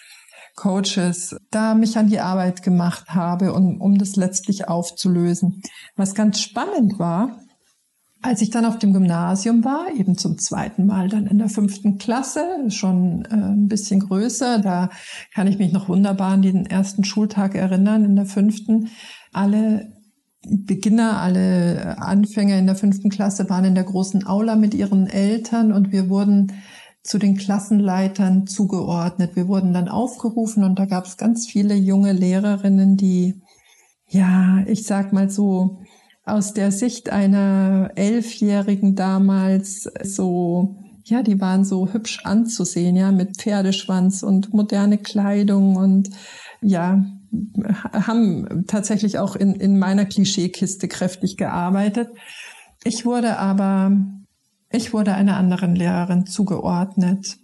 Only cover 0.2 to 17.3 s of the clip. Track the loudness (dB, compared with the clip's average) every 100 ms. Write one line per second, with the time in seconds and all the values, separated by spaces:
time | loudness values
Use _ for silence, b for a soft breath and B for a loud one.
0.2 | B B B -6 -2 -2 -2 -2 -2 -4
1.2 | -8 -14 -6 -2 2 2 2 2 2 2
2.2 | 0 0 -2 -2 0 2 0 -4 -6 -4
3.2 | -2 0 0 2 2 2 2 2 2 0
4.2 | -2 -2 -4 -4 -4 -4 -6 -4 0 2
5.2 | 0 0 -2 -4 B B B -4 -4 0
6.2 | 0 0 -6 -8 -4 0 0 0 -2 -2
7.2 | -2 -6 -20 _ _ _ _ _ _ _
8.2 | -4 -2 0 0 -2 0 2 2 2 0
9.2 | 0 -2 2 2 2 -2 -4 -2 0 0
10.2 | -2 -4 -6 -6 -6 0 0 2 0 -2
11.2 | 2 2 2 0 -2 0 -2 -2 -2 -4
12.2 | -4 -4 -4 -4 -4 -2 0 2 0 -2
13.2 | -2 -2 0 2 2 0 0 0 0 -2
14.2 | -2 -2 0 0 0 0 -2 B B B
15.2 | B -2 0 2 0 0 0 2 2 0
16.2 | 0 2 2 2 0 -2 -2 -2 -2 -2
17.2 | -2